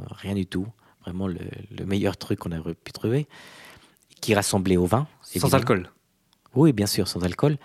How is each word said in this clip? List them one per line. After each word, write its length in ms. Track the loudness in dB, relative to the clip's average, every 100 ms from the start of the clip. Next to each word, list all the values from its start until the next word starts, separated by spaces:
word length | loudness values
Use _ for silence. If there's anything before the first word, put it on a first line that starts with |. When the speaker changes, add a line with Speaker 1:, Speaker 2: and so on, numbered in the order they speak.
| -8
Speaker 1:
rien 240 | -10 -4
du 120 | -4 -2
tout. 200 | -4 -6 -12 _ _
Vraiment 240 | -10 -6 -4
le, 120 | -6 -8 -12 -14
le 160 | -10 -4
meilleur 300 | -2 -2 -4
truc 240 | -6 -6
qu'on 120 | -4
aurait 220 | -6 -6
pu 180 | -10 -14
trouver, 340 | -6 -2 -2 -2 -10 -20 -20 -20 -20 _ _ _ _
qui 140 | 2
rassemblait 420 | 2 4 2 4 4
au 80 | 4
vin, 200 | 2 0 _
Speaker 2:
Sans 80 | -8 0
Speaker 1:
évidemment. 180 | 4
Speaker 2:
alcool. 360 | 4 4 0 -2 _ _ _ _ _ _
Speaker 1:
Oui, 180 | 4 4
bien 140 | 4 0
sûr, 220 | 0 -2
sans 140 | -2
alcool. 340 | -2 0 0 0